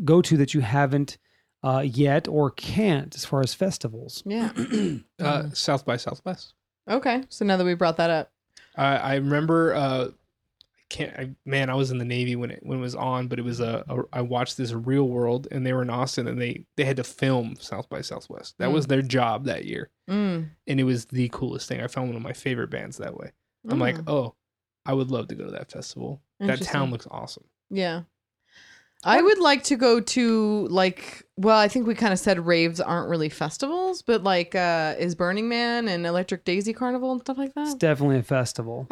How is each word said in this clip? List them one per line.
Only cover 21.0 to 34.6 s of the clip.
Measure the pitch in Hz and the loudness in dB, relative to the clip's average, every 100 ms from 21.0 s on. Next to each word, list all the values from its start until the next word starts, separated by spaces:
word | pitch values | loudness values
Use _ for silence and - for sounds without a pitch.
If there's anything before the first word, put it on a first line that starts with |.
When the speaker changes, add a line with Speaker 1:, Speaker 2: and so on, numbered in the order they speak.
Speaker 3:
the | - 127 123 | -2 -2 -2
coolest | - 127 120 - | -2 -6 -6 -8
thing. | 123 | -6
I | 120 | -6
found | - 127 | -6 -6
one | 117 | -6
of | |
my | 117 | -10
favorite | - 139 120 - | -8 -4 -4 -4
bands | 120 104 - | -6 -10 -10
that | - - | -12 -10
way. | - _ _ _ 226 | -14 _ _ _ -4
I'm | 247 | 0
like, | 123 160 | 0 -2
Speaker 2:
Mm. | 160 | -2
Speaker 3:
"Oh, | 147 117 - _ _ _ _ | -2 -2 -10 _ _ _ _
I | - | -2
would | 135 131 | -2 0
love | 123 - | -4 -4
to | 107 | -10
go | |
to | - | -10
that | - - | -12 -12
festival. | - - - 62 139 _ _ | -14 -14 -12 -10 -12 _ _
That | - | -2
Speaker 2:
Interesting. | 131 - | -2 -2
Speaker 3:
town | 147 135 | -2 -2
looks | 117 - | -4 -10
awesome." | - - - _ _ _ | -14 -12 -14 _ _ _
Speaker 2:
Yeah. | 196 180 165 170 _ _ _ _ - - - _ _ | -4 -2 -4 -10 _ _ _ _ -20 -20 -20 _ _
I | 175 247 | 4 6
would | 359 392 | 8 8
like | 320 277 | 6 4
to | - 262 | 2 4
go | 254 233 | 6 6
to, | - 254 233 226 214 214 190 | 4 2 4 4 2 0 2
like, | 185 185 180 - - - - | 4 2 0 -14 -20 -16 0
well, | 202 214 | 6 6
I | 208 | 6
think | 254 233 | 4 0
we | 208 | 2
kinda | 226 185 | 2 2
said | 214 180 170 | 2 2 4
raves | 170 165 165 | 4 4 0
aren't | - 175 127 | -2 -2 0
really | 165 156 | -2 -2
festivals, | - 156 - 277 349 381 370 | -2 -6 -4 -4 -2 -2 -2
but, | - 226 | 0 2
like, | 190 180 175 | 4 2 2
uh, | 190 | 0